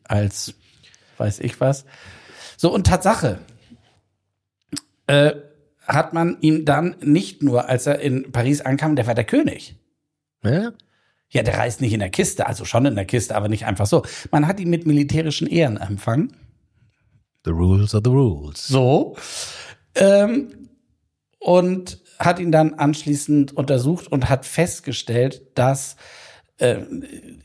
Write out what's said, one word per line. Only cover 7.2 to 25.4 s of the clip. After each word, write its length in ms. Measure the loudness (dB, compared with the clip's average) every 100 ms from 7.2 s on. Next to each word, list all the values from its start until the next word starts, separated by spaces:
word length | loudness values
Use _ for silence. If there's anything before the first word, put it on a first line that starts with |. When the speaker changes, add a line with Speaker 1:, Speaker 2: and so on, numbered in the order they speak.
| 2 -2
Speaker 1:
nur, 280 | 0 0 0
als 180 | -2 0
er 120 | -2
in 300 | -2 -4 -4
Paris 300 | -2 0 0
ankam, 340 | 0 -2 0 0
der 120 | 0
war 80 | -2
der 80 |
König. 540 | 0 0 0 -4 -12 -20 _ _ _ _ _ _
Speaker 2:
Ja? 300 | -2 0 -2 -8 _ _ _ _ _
Speaker 1:
Ja, 140 | -2
der 140 | -2 -2
reist 240 | -2 -2
nicht 120 | -2
in 80 | -2
der 80 | -2
Kiste, 360 | -2 -2 -2 -4
also 200 | -6 -2
schon 200 | 0 0
in 100 | 0
der 100 | -2
Kiste, 300 | -2 -2 -4
aber 120 | -2
nicht 180 | -4 -4
einfach 200 | -2 2
so. 160 | 2 0 -10 -2
Man 160 | 0 0
hat 120 | -2
ihn 100 | -2
mit 160 | 0 2
militärischen 640 | 2 2 0 -2 -4 -2
Ehren 300 | 0 0 -2
empfangen. 560 | -6 -6 -2 -2 -2 -6 -20 _ _ _ _ _ _ _ _ _ -6
Speaker 2:
The 60 |
rules 440 | 0 2 4 2 0
are 60 |
the 80 | 2
rules. 560 | 4 2 0 -8 -12 0
Speaker 1:
So. 480 | 2 4 2 0 -8 -14 -12 -12 -14 -20 -20 _ 2
Ähm, 760 | 6 6 4 0 -4 -10 -20 _ _ _ _ _ _ -6
und 640 | 2 4 4 -2 -8 -16 _ -2
hat 200 | 0 0
ihn 120 | 2
dann 220 | 4 4 2
anschließend 800 | 0 0 -2 -2 2 2 2
untersucht 580 | -2 0 0 0 -2 -2
und 180 | -2 0
hat 160 | 0 -2
festgestellt, 960 | -2 -2 -4 -10 -10 -4 0 -2 -4